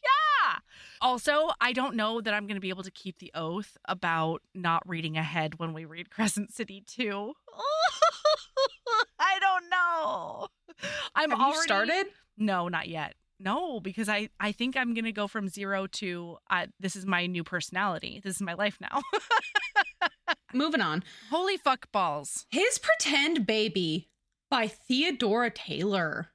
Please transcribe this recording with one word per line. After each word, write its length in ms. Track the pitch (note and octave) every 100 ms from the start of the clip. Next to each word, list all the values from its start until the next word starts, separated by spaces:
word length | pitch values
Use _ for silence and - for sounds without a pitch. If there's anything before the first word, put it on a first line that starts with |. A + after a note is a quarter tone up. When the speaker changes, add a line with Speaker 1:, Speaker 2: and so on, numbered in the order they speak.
Speaker 1:
Yeah! 560 | - C#5 D#5 C#5 F4 E3+ _ - - -
Also, 480 | B3 B3 - D4 D#4+ -
I 140 | A#3+
don't 220 | B3 C4 A3+
know 260 | G#3+ A#3
that 100 | A3
I'm 120 | G#3 G3+
gonna 140 | G3+
be 100 | F#3+
able 140 | F#3
to 80 | F#3+
keep 260 | - F#3+ -
the 140 | F3
oath 420 | D#3+ D#3+ F3+ G#3 - -
about 580 | F#3 F3 E3 D#3+ E3 _
not 340 | F#3+ F3 E3 -
reading 300 | E3+ D#3+ D#3
ahead 400 | D#3+ E3 D#3 D#3+
when 160 | E3
we 120 | D#3+ D#3+
read 260 | D#3+ F3
Crescent 420 | - G#3+ G#3 G3+
City 300 | - A3 G3 -
two. 480 | - A#3+ G3+ G#3+ D4+ -
<laughs> 1700 | A4+ B4 D#5 E5 - E5 - D5+ D#5 - - C5+ - - A4+ A#4 _
I 200 | F4 F#4+
don't 300 | G4 F#4 F4
know. 800 | F4+ F4 E4+ D#4 G#3 E3 - - _ _ E4 - D5+ - -
I'm 140 | D#4
Speaker 2:
Have 80 | A3+
you 60 | C4+
Speaker 1:
already 160 | D#4
Speaker 2:
started? 440 | E4 G3 A3+ F4 G4 - _ -
Speaker 1:
No, 300 | G#3+ F#3 F3
not 200 | E3+ E3
yet. 280 | E3 D3 - _ _
No, 400 | F#3+ A#3+ F4 A#3+
because 280 | E3+ G3 G#3
I, 200 | G#3 G#3 _
I 120 | G#3
think 260 | G#3 A#3+ C4+
I'm 160 | B3+
gonna 180 | A3+ A3+
go 160 | G#3+ G#3
from 200 | A3 G3
zero 380 | F#3+ G3 G3 F#3+
to, 500 | - G3 F3 E3+ E3 _
uh, 180 | F#3 F3 _
this 160 | F#3 G3
is 100 | F#3+
my 200 | F3 F3
new 180 | F3+
personality. 760 | E3 F3 - F3+ G3+ E3 - -
This 120 | G3 F3+
is 60 |
my 120 | F#3+
life 240 | F3 G#3 -
now. 220 | - C#4 -
<laughs> 1500 | G4+ - A#4 - - - - G4 - F4 _ - - _
Speaker 2:
Moving 280 | B3 D#4 D4+
on. 220 | F3+ D#3 F3+ - G#3+
Speaker 1:
Holy 260 | D#4 F#4 F#4+
fuck 340 | - C4 -
balls. 540 | G#3 F3 D3 C#3+ - -
Speaker 2:
His 280 | C4 G#4+ C#5
Pretend 680 | - D#5+ D4+ C#4 C#4+ D#4+ F#3+
Baby 640 | A3 G#3+ F#3+ E3+ D#3+ - _ _ _ _
by 180 | C4 A3
Theodora 840 | - - B3+ E4 C4+ A3+ A3 A#3+
Taylor. 800 | - - D3 F#3+ G3 D#3+ - -